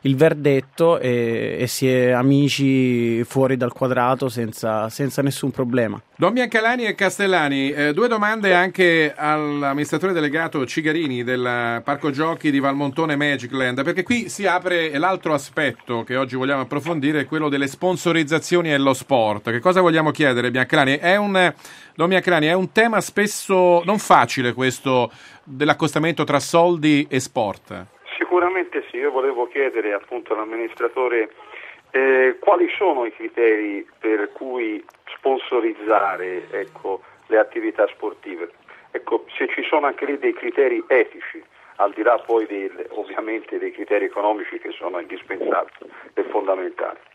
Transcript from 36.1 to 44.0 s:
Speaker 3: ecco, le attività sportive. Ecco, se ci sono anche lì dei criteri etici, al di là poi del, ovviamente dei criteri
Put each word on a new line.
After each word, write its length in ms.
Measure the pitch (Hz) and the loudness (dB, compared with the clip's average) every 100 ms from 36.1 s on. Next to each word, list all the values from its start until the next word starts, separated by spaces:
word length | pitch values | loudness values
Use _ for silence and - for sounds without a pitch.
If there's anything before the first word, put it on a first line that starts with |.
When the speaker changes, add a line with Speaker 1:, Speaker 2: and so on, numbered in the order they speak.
| 90 92 90 82 | -4 -6 -8 -8
Speaker 3:
ecco, 500 | 101 95 - 95 95 - - _ | -8 -8 -10 -8 -8 -10 -20 _
le 100 | 107 | 2
attività 500 | 104 120 110 107 104 | 2 -2 -6 0 -2
sportive. 640 | - 107 - 104 87 85 _ _ - _ | -2 -10 -10 -14 -12 -12 _ _ -20 _
Ecco, 340 | 120 - 113 - - | -12 -4 -6 -6 -6
se 100 | 131 | -6
ci 120 | - | -4
sono 220 | - 156 143 | -2 0 0
anche 200 | 127 143 | -4 -6
lì 120 | 139 | -2
dei 160 | 123 | -2
criteri 500 | 113 123 127 131 117 - | -2 -4 0 2 0 2
etici, 560 | 131 - - - - _ _ - - | 2 2 -4 -16 -16 _ _ -20 -2
al 140 | 202 | -2
di 80 | 202 | 0
là 160 | 120 113 - | 0 0 2
poi 200 | 113 107 | 0 0
del, 420 | 101 95 90 - | -6 -8 -10 -12
ovviamente 640 | 107 98 98 110 113 - 127 | -10 -8 -8 -6 -8 -8 -8
dei 120 | 95 | -8
criteri 340 | 98 101 104 | -10 -2 0